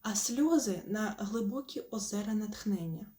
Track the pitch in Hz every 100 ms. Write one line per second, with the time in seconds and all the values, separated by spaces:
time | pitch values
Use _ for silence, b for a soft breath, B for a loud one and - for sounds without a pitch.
0 | 220 202 - 240 311 330 226 175 - 214
1 | 214 214 208 226 202 254 269 - - 220
2 | 196 208 208 214 214 - 208 190 165 160
3 | 208